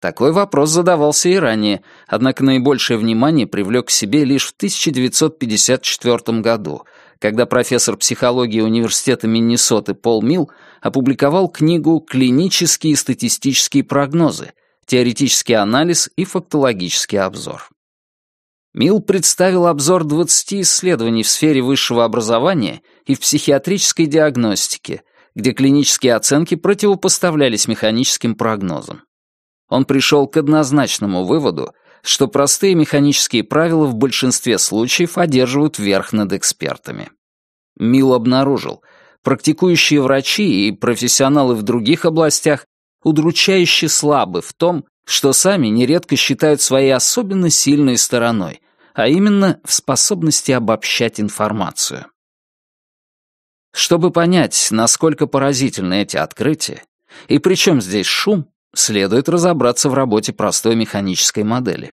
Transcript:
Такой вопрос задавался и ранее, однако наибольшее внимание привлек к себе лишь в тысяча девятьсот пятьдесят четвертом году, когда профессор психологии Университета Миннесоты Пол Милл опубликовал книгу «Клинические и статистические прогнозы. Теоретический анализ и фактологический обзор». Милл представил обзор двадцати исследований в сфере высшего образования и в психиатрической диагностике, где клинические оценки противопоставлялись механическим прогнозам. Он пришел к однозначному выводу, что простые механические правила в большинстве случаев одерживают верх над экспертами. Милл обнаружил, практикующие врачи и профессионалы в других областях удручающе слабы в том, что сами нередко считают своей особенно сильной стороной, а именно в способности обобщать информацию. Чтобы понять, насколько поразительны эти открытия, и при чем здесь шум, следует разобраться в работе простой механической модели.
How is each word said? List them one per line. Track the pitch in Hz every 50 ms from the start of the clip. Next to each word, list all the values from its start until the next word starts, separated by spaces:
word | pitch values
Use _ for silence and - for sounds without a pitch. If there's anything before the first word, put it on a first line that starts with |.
Такой | - 87 82 - - 185 160
вопрос | 190 202 196 - 143 143 156
задавался | 156 170 175 175 180 160 147 147 147 - - 180
и | 180
ранее, | 196 170 127 110 110 107 107 101 92 _ _ - - -
однако | _ - 104 117 131 123 - 135
наибольшее | 135 135 131 123 139 143 120 - - 123
внимание | 113 107 117 113 110 123 139 110 113 110
привлек | 98 - 95 101 92 113 123 120 -
к |
себе | - - - 101 107 151 151
лишь | 127 139 135 -
в | - -
тысяча | _ - 202 - - - 170
девятьсот | 147 127 127 127 - - 156 156 156 _
пятьдесят | - 117 107 104 - - 127 127 -
четвертом | - - - - 120 120 113 - - 117 113 107
году, | 113 117 110 104 78 73 - - _ _ - - - _ _
когда | - 104 107 110 123
профессор | - - 123 120 - 131 120 - - 107
психологии | - - - 123 - - 123 120 127 123 120 107 113
Университета | 110 110 110 117 117 110 - - - - 127 - -
Миннесоты | 110 113 113 117 117 120 117 - - 120 107 101 - 95
Пол | - _ 117 117 110 107
Милл | 117 156 185 156 - - _ - - - _
опубликовал | - - - 135 131 123 135 - - 139 151 185 196 175
книгу | - - 156 156 170 170 147 151 165 156
«Клинические | - _ - 131 131 127 123 135 175 190 - - - - - - - 160 147
и |
статистические | 139 - - 127 - - 120 - - - 139 131 - - - - - -
прогнозы. | - - 139 143 135 143 170 170 147 - - - - - _ _ _ _ _ _
Теоретический | _ - 123 123 120 120 - 143 123 - - - - 120
анализ | 110 104 101 113 131 156 175 170 - - - _
и | - 185
фактологический | 185 - 185 165 _ - 151 135 131 117 95 90 87 - - - - - 101
обзор». | 95 95 98 107 87 - - - - - _ _ _ _ _ _ _ _ _ _ _ _ _ _ _ _ _ _ _ _ _
Милл | - 113 151 202 214
представил | - - 185 190 160 - - - 180 190 185 185 175
обзор | 170 165 143 139 147 185 180 160
двадцати | 151 147 156 175 147 - - - - 196 202
исследований | 185 - - - - 180 175 123 113 113 113 113 107
в | -
сфере | - - - 156 151 135 123
высшего | 127 139 135 - - 123 120 117
образования | 113 107 120 113 107 117 113 123 170 196 160 113 85 62 - _ _ _ _ _
и | - 135
в | -
психиатрической | - - - 151 - - 143 135 - - 196 196 - - - - 170
диагностике, | 151 139 160 156 151 135 120 117 110 101 87 - - - - _ - - - _ _ _ _ _ _ _
где | - 104 131 120
клинические | - 131 139 139 143 143 - - - - 127 120
оценки | 110 - - 139 147 170 - 180
противопоставлялись | 160 - 175 202 196 - 208 196 190 - 190 - - - 180 160 151 143 131 113 104 - -
механическим | 113 - - 107 107 117 131 - - - - 120 110
прогнозам. | - 113 113 110 104 98 92 80 71 - - - - _ _ _ _ _ _ _ _ _ _ _ _ _ _
Он | - 123 135
пришел | - 139 135 127 - - 147 139 135
к | -
однозначному | 160 151 139 151 156 151 127 139 147 135 107 - - - 101 95 90 92
выводу, | 90 127 160 147 117 90 76 64 - - _ _ _ _ _ _
что | - - - 139 117
простые | - - 139 139 - - - 196 190
механические | 170 151 - - 147 143 143 143 - - - - 185 175
правила | - - 147 160 170 165 160 156
в | 143 123
большинстве | 110 120 135 113 - - 127 123 - - 123 113 92
случаев | - - 90 107 113 127 - - 180 165 -
одерживают | - 180 165 143 127 127 120 127 143 147 151 - -
верх | 104 101 98 95 - - -
над | 107 104 95 92
экспертами. | 95 - - - _ - 73 67 - _ - - 53 - - _ _ _ _ _ _ _ _ _ _ _ _ _
Милл | _ - 113 120 135 135 131 127
обнаружил, | 123 113 120 123 131 139 135 143 110 90 - - - _ _ _ _ _ _ _ _ _
практикующие | - 135 123 - - 151 - - 185 175 151 - - 147 147 135
врачи | 131 135 135 135 - - - 208 190 120 92 101 107
и |
профессионалы | 101 - - 123 120 107 123 120 - - 139 135 143 147 139 127 123
в | 110 107
других | 101 117 120 110 107 165 170 -
областях | 175 160 160 165 151 143 - - 165 147 135 - _ _ _ _ _ _ _ _
удручающе | 160 156 147 151 165 160 - - - 190 190 175 160 - - - 156
слабы | - - - 147 147 135 113 92 90 90 -
в | - -
том, | _ - 170 175 151 120 _ _ _ _
что | - - - - 139 131
сами | - - 185 202 190 135 110
нередко | 107 113 123 123 151 180 170 - -
считают | - - - 135 110 - 156 151 139
своей | - - 127 135 139 135
особенно | 135 123 - - - - 247 190 196 190 180 165
сильной | 147 - - 139 143 147 147 135 123
стороной, | 117 - - - 120 117 117 117 107 92 80 - - _ _ _ _ _ _ _
а | - 113 117
именно | 147 180 196 214 202 202 196 190 165 - _
в | - -
способности | - - - 135 123 - - 208 180 165 156 143 - - - 135
обобщать | 123 117 104 113 107 - - - - 120 113 - -
информацию. | 107 101 - - 107 107 104 113 95 - - - - - - 65 67 - _ _ _ _ _ _ _ _ _ _ _ _ _ _ _ _ _ _ _ _ _ _ _ _ _ _ _ _ _ _ _ _ _
Чтобы | - - - 175 170 160 180
понять, | - 170 170 170 180 190 208 98 - - - -
насколько | - 110 113 120 - - - 160 151 - 151
поразительны | 143 - 139 135 139 143 127 135 127 - - 95 90 92 101 101
эти | - -
открытия, | - 78 78 - - 110 131 156 147 - - - - - _ _ _ _ _ - - - _
и | - 147
при | - 190 185
чем | - - - 175 131 101
здесь | 90 95 104 92
шум, | - - - - 196 214 190 143 _ _ _ _ _ _
следует | - - - 110 101 98 98 98 123 143 -
разобраться | 160 180 170 143 139 - 123 120 120 - - 147
в | 131
работе | 135 135 127 107 110 107 - -
простой | _ 104 104 104 - - 113 113
механической | 113 117 - - 104 98 98 92 - - - - - 104
модели. | 107 113 123 127 107 85 - - - _